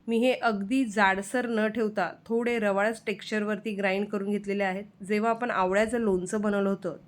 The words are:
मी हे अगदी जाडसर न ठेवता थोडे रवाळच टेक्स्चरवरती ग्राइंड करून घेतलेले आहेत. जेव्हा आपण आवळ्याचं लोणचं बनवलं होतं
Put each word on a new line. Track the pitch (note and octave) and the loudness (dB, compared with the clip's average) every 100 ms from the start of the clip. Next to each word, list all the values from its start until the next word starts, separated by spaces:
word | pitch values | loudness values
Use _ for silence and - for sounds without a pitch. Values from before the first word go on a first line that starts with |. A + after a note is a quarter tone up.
| - | -2
मी | A3+ | 2
हे | B3+ | 2
अगदी | B3 A#3 G3+ G3 C4 A#3+ | 2 0 0 0 0 0
जाडसर | G3+ G3 F#3+ G3+ B3+ A3+ | 4 4 2 -2 -2 0
न | A3 G#3+ | 0 0
ठेवता | A3 G#3+ G#3+ E3+ - - | 0 -2 0 -2 -4 -4
थोडे | A#3 A#3+ A#3 | -2 0 0
रवाळच | G#3 G3 G#3+ A3+ - | 2 2 0 -2 -6
टेक्स्चरवरती | G#3 - G#3+ G#3 G#3+ A3 | -6 -4 -2 -2 -2 -4
ग्राइंड | G3 G3 F#3+ G#3 | -2 0 0 0
करून | G#3 G3 | -2 -2
घेतलेले | G#3 G3+ G3+ | -2 -2 -2
आहेत. | G3 F#3 G#3+ - | 0 -2 -8 -12
जेव्हा | F#3 G#3 A3+ | -4 0 0
आपण | A3+ B3 | 0 0
आवळ्याचं | - F#3 G3 A3 A#3+ | 0 2 2 2 2
लोणचं | A3 F#3 F3+ A3 | 2 0 0 -2
बनवलं | G#3 G3+ G3 | 0 2 0
होतं | G3 F3+ D3 | 0 -4 -8